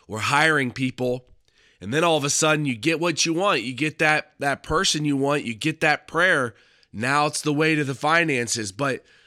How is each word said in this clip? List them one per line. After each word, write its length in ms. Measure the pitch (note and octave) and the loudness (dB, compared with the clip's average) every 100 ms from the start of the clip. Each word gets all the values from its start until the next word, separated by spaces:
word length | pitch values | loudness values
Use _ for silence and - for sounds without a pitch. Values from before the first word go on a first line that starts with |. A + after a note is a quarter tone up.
| - | -12
We're 100 | G#2+ | -6
hiring 540 | G#2 C#3+ D#3+ D3 B2+ | 0 2 4 2 -2
people. 560 | A2+ C3 - B2 B2+ - - _ _ _ _ | -4 -4 -2 -4 -4 -8 -20 _ _ _ _
And 140 | F#2+ | -4
then 100 | D3 | 0
all 140 | E3+ D#3 | 2 2
of 60 | |
a 80 | C#3+ | 0
sudden 340 | - D#3 D3+ C#3+ | 0 2 2 0
you 100 | A#2 | -2
get 240 | D3+ D#3 | -2 0
what 280 | F3 C#3+ E3 | 0 0 -2
you 60 | E3 | 0
want. 260 | G3+ D#3 | 0 0
You 120 | A#2 | -2
get 260 | B2 D#3 - | -4 -6 0
that, 320 | D#3 D3+ - - | 0 0 -2 -6
that 240 | C#3 D3+ | -4 -4
person 420 | - D#3+ F#3+ D#3 D3+ | -2 -2 0 0 0
you 100 | C#3 | 0
want. 280 | C#3 D3 | 0 0
You 100 | A2+ | -2
get 280 | A2 D#3 - | -4 -4 0
that 260 | D#3 D3 - | 0 0 -2
prayer. 480 | D#3+ F#3 D#3 A#2+ - _ _ _ | 0 2 2 0 -6 _ _ _
Now 360 | G2+ B2 D3 D3+ | -6 0 2 0
it's 140 | - | 0
the 120 | D3+ | -2
way 220 | D3 D#3 D#3 | 2 2 2
to 80 | |
the 100 | C#3 | -2
finances. 760 | C3 D3 E3 E3 B2+ A#2 A#2+ G#2 | -2 2 2 2 0 -2 -4 -6
But 340 | F#2+ C#3 A#2+ - _ | -4 -4 -4 -10 _